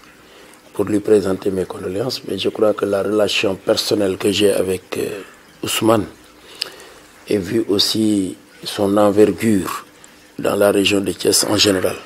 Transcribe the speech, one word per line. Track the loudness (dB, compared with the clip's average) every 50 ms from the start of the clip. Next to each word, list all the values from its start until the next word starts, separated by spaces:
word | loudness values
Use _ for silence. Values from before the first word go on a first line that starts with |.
| -20 -20 -20 -20 -20 -20 -20 -20 -20 -20 -20 -20 -20 -10 -6
pour | -4 -2
lui | 0 -2 0
présenter | 2 4 4 4 4 2 -2 -2 -2 -4
mes | -2 -2 -4
condoléances, | -6 -6 -10 -8 -8 -6 -4 -4 -4 -6 -8 -8 -8
mais | -6 -4
je | -4 -4
crois | -2 0 2 0 0
que | 0 -2
la | -2 0 0 -2
relation | 0 0 2 2 2 0 0 0 -2 -2
personnelle | -2 0 0 0 0 0 -2 0 0 0 0 -2 0
que | 0 0
j'ai | 0 2 2 2
avec, | 2 2 0 -2 -4 -4 -6 -8 -8 -6
euh, | -6 -6 -8 -10 -14 -16 -20 -20 -20 -20 -18 -12 -8
Ousmane, | -6 -4 0 2 4 4 2 2 -2 -10 -18 -20 -20 -20 -20 -20 -16 -12 -12 -12 -12 -12 -20 -20 -20 -20 -20 -20 -20 -20 -14 -6 -2
et | -2 -2
vu | -2 -2 -2 -2 -2 0
aussi | 0 0 0 -2 0 0 0 2 2 0 -2 -4 -6 -12 -18 -20 -20 -16 -14
son | -8 -4 -2 0 2 4 4
envergure | 4 4 6 6 4 4 4 2 0 2 2 2 0 -2 -8 -10 -12 -16 -20 -20 -20 -20 -20 -20 -20 -20 -10 -6
dans | -4 -2 0
la | 2 4 4
région | 4 4 2 2 0 0
de | 0 -2 -4
Thiès | -2 0 0 2 2 0
en | 0 0
général | 2 2 2 2 2 0 -2 -4 -6 -14